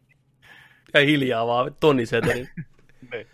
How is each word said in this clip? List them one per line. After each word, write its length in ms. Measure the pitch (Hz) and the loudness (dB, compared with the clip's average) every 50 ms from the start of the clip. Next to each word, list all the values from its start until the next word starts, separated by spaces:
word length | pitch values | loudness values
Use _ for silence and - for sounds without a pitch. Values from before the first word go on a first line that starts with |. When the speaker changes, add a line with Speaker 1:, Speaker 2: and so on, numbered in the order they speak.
| _ _ _ _ _ _ _ _ _ - - - - - _ _ _ - - | _ _ _ _ _ _ _ _ _ -20 -20 -20 -20 -20 _ _ _ -2 0
Speaker 1:
Ja 60 | 151 | 2
hiljaa 460 | 143 143 151 143 135 127 117 113 117 | 2 4 2 2 0 -2 -2 -2 -2
vaan, 180 | 120 120 120 131 | 0 0 0 -2
vittu, 120 | 143 - - | -4 -4 0
tonni 260 | 165 156 143 127 117 | 2 2 2 2 0
setelin. 440 | 110 117 113 113 - 117 123 131 - - - 139 - _ _ _ _ _ _ 135 120 | -2 -2 -2 0 -2 -2 -4 -6 -12 -14 -16 -16 -16 _ _ _ _ _ _ -18 -16
Speaker 2:
Niin. 160 | 127 110 101 - | -16 -16 -16 -18